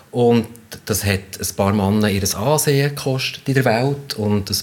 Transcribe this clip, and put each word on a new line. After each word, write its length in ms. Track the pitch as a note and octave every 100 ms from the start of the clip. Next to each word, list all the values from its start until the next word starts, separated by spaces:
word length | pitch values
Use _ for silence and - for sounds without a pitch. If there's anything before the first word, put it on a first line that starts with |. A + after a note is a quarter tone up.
| -
Und 340 | B2 A#2+ A#2+ A2 - - - -
das 180 | G#2+
hat 360 | G2+ F#2+ - -
ein 160 | G2 -
paar 180 | G2
Männer 360 | G#2 G2 G#2+ G#2
ihr 120 | G2 F#2+ F#2+
Ansehen 520 | A#2 D3+ D3+ C#3 C#3+ C#3+
gekostet 460 | C#3 C3 - - -
in 80 | C3+
der 100 | B2
Welt 480 | A2 C3+ C#3+ - -
und 360 | G#2 G#2 G2
ein 60 | G2+